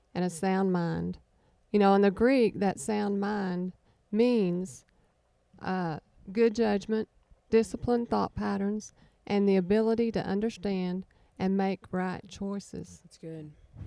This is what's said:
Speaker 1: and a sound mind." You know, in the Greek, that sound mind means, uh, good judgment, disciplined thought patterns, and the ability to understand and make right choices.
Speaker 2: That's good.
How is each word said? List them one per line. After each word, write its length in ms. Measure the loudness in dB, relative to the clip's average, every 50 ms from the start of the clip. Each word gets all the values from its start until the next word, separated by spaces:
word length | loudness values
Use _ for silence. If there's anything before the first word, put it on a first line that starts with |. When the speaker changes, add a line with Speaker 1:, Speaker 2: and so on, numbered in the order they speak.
| _ _ -4
Speaker 1:
and 100 | -2 -2
a 60 | -2
sound 420 | -2 -2 0 0 2 2 2 2
mind." 460 | 2 0 0 -2 -2 -4 -4 -6 -8 -10 _ _ _ _ _ _ _ _ _ 0
You 80 | 2 4
know, 140 | 6 6 6
in 60 | 6
the 100 | 6 4
Greek, 480 | 4 4 4 4 6 6 4 2 2 0
that 200 | -2 -2 -2 -4
sound 400 | -6 -4 -4 -2 -2 -2 -2 -2
mind 540 | -2 -2 -2 -2 -4 -4 -4 -4 -4 -6 -8 _ _ _ _ _ _ -4
means, 720 | 2 2 4 4 4 2 2 0 0 -2 -6 -8 -12 -18 _ _ _ _ _ _ _ _ _ _ _ _ _ _ _ -12
uh, 380 | -8 -6 -4 -4 -4 -4 -6 -8 _ _ _ _ -16 -6
good 220 | 2 4 4 4 4
judgment, 560 | 2 2 2 2 0 -2 -2 -2 -2 -4 _ _ _ _ _ -20 _ _ 2
disciplined 600 | 2 2 2 2 -4 -6 -2 0 0 0 0 0
thought 260 | 0 0 0 -2 -4
patterns, 580 | -6 -4 -4 -2 -2 -2 -2 -4 -4 -8 -12 _ _ -20 _ _ _ -6
and 220 | -2 0 2 4
the 80 | 4 4
ability 560 | 4 2 2 2 2 2 2 2 0 0 0
to 140 | 0 -2 -2
understand 800 | -2 -2 -2 -2 -4 -6 -6 -6 -4 -4 -2 -2 -4 -4 -6 -8 _ _ _ _ _ _ -4
and 180 | -2 0 0
make 340 | 0 0 0 -2 -6 -8 -8
right 360 | -6 -6 -4 -4 -6 -10 -12
choices. 720 | -14 -12 -10 -8 -8 -8 -10 -10 -12 -14 -14 -14 -16 -18 -20 _
Speaker 2:
That's 140 | -20 -20
good. 340 | -18 -16 -14 -14 -14 -14 -16 -20 -20 -20 -20 -18 -16 -16